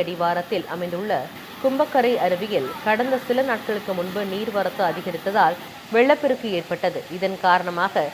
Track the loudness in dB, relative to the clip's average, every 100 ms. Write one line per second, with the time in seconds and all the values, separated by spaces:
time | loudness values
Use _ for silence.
0 | 0 0 0 0 0 -2 -2 -6 -4 -4
1 | -2 -2 -2 -10 -16 -2 0 2 2 4
2 | 4 4 2 0 0 -2 -2 -2 0 2
3 | 2 0 0 0 0 -2 -2 -4 -2 -4
4 | -4 -4 -4 -4 -2 -2 -2 0 0 0
5 | -4 -4 0 4 4 2 -6 -16 0 4
6 | 6 6 2 0 -2 -4 -4 -2 -2 -2
7 | -6 -4 -4 0 4 4 2 -2 0 0
8 | -2